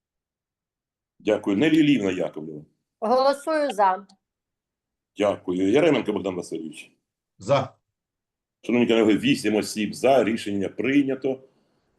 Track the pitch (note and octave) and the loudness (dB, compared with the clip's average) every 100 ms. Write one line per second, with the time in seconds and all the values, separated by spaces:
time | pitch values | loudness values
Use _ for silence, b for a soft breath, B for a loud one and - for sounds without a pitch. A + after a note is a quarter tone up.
0 | _ _ _ _ _ _ _ _ _ _ | _ _ _ _ _ _ _ _ _ _
1 | _ _ - G2+ G#2 G2+ D#3 D#3 D3 B2 | _ _ -2 -2 0 0 2 4 4 2
2 | G2 F2+ D#2 D#2+ D#2+ D2+ - _ _ - | 0 -2 -6 -8 -14 -14 -18 _ _ -8
3 | A3 B3+ C4+ C#4 E4 D#4 C#4+ G3+ G3 F#3+ | -2 2 2 0 -2 -4 -2 0 0 0
4 | G3 _ _ _ _ _ _ _ _ _ | -8 _ _ _ _ _ _ _ _ _
5 | _ - G2+ F2+ - F2+ F#2+ C3+ E3+ B2+ | _ -2 -2 -2 -4 -2 2 4 4 2
6 | G2+ G2+ F#2+ F2+ E2+ D#2+ D#2+ - - _ | -2 -4 -4 -6 -8 -10 -10 -16 -20 _
7 | _ _ _ _ F#2+ C#3 C3 _ _ _ | _ _ _ _ 0 0 0 _ _ _
8 | _ _ _ _ _ _ - A#2+ A#2 A2+ | _ _ _ _ _ _ -2 2 4 4
9 | A2 F#2+ B2 C#3 G#2+ G#2+ G2 G#2+ G2+ E2 | 4 2 2 -2 0 -2 -2 -4 -6 0
10 | A#2+ C3+ G#2 A2+ G#2 G2+ F#2 - B2 C#3+ | 2 4 2 -2 -4 -6 -6 -6 0 0
11 | C3+ C3 C3+ C3 - _ _ _ _ | 0 -2 -4 -6 -10 _ _ _ _